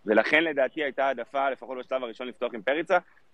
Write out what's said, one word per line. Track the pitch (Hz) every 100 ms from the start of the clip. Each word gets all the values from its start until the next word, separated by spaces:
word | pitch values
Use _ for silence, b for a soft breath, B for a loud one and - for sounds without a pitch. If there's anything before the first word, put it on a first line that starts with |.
| 101
ולכן | 107 110 151
לדעתי | 165 143 127 156
הייתה | 143 123 139
העדפה, | 123 113 139 139
לפחות | 127 113 127
בשלב | 123 131
הראשון, | 120 107 127
לפתוח | - 120
עם | 113
פריצה, | 101 151 165 180 - _ _